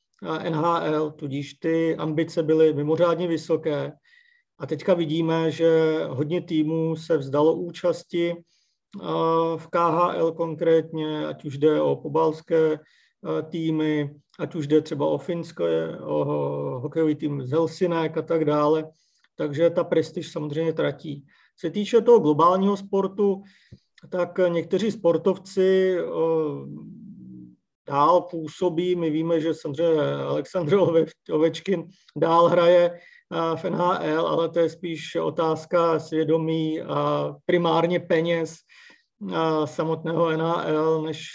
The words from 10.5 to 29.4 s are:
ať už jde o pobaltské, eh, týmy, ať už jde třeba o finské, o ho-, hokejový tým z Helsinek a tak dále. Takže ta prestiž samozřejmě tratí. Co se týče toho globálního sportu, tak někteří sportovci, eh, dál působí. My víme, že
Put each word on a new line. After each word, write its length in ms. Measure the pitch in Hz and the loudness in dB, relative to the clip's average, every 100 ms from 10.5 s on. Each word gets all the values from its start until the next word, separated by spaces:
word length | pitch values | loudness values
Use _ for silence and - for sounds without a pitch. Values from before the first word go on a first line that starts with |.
| 156 165 165 160 156 156 151 151 | -2 2 4 2 -6 -6 -4 -6
ať 180 | 151 151 | -8 -10
už 120 | 139 | 0
jde 240 | 156 151 | 2 4
o 140 | 151 139 | 2 -2
pobaltské, 840 | 147 156 160 156 - 165 160 151 | -2 0 0 0 0 2 2 0
eh, 640 | - _ _ _ 165 156 | -8 _ _ _ -6 -6
týmy, 720 | 156 170 160 156 156 151 143 - _ - | -6 -4 -2 0 0 -2 -4 -10 _ -12
ať 160 | 151 170 | -10 -6
už 120 | 143 | 2
jde 140 | 151 | 2
třeba 240 | 151 143 151 | 2 -2 -2
o 120 | 147 | -2
finské, 800 | - 170 165 - 170 80 80 - | -4 -6 -6 -4 -2 0 -2 -8
o 260 | - 151 73 | -4 -2 -2
ho-, 540 | 73 71 147 143 131 | -2 -4 -4 -6 -6
hokejový 360 | 147 160 156 151 | -6 0 0 0
tým 260 | 151 143 | -4 -4
z 100 | 127 | -2
Helsinek 680 | 160 160 - 180 165 160 160 | 0 0 0 -2 0 -2 -4
a 40 | |
tak 240 | 156 165 147 | -2 0 2
dále. 440 | 147 147 160 156 _ _ _ _ - | 2 2 0 -2 _ _ _ _ -8
Takže 340 | 151 143 170 | -6 2 2
ta 140 | 170 | 2
prestiž 480 | 165 165 156 175 156 | 0 0 -2 -6 -10
samozřejmě 420 | 165 151 147 165 | -8 -6 -2 -2
tratí. 520 | 160 147 143 160 143 - _ _ _ | 0 -2 -4 -10 -12 -16 _ _ _
Co 80 | 170 | -6
se 20 | |
týče 320 | 208 196 233 | -4 2 4
toho 180 | 240 226 | 8 6
globálního 580 | 151 147 170 190 196 190 | 6 4 4 4 2 0
sportu, 640 | - 196 190 202 202 190 - _ _ - _ _ - | -2 -2 -2 0 -2 -2 -8 _ _ -20 _ _ -8
tak 300 | 185 175 180 175 | -4 -2 2 2
někteří 440 | 170 165 185 214 | 2 0 0 0
sportovci, 1040 | - 170 165 196 190 - 190 190 190 190 180 | 0 2 2 2 -2 -4 0 2 4 2 0
eh, 60 | 165 165 165 160 151 139 139 151 165 - - - - 62 - _ _ _ - | -2 -2 0 0 -2 -6 -12 -16 -16 -18 -20 -20 -20 -20 -20 _ _ _ -4
dál 340 | 139 151 175 | 2 4 4
působí. 760 | 170 165 156 - 180 160 180 175 | 2 -10 -10 -4 -2 -2 -2 0
My 140 | 160 | 0
víme, 300 | 156 165 | -2 0
že 140 | 165 | 0